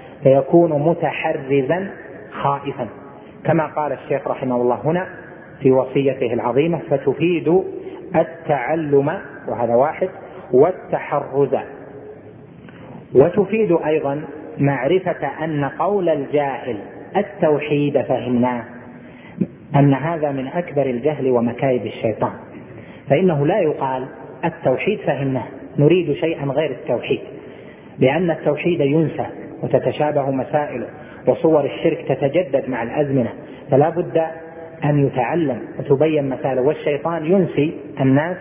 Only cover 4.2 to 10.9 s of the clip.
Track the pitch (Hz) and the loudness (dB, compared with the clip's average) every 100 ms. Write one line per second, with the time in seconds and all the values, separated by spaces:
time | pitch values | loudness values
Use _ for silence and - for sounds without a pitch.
4.2 | - 127 127 123 123 120 139 175 185 - | -2 -4 -2 0 2 2 0 0 -2 -10
5.2 | - - - - 139 131 131 143 135 131 | -18 -18 -20 0 4 4 2 0 0 0
6.2 | 123 117 113 120 165 170 - 139 - 127 | -2 0 0 2 2 0 -2 0 0 0
7.2 | 165 170 147 180 - - - - - 160 | 0 2 4 2 2 -6 -12 -14 -2 0
8.2 | 170 - - 143 123 165 151 143 139 180 | 0 -2 -2 0 0 -2 2 2 2 -2
9.2 | - - - 113 117 117 143 160 185 - | -8 -12 -8 -2 2 4 2 2 -4 -6
10.2 | - - - 123 160 180 - | -16 -16 0 4 6 4 -4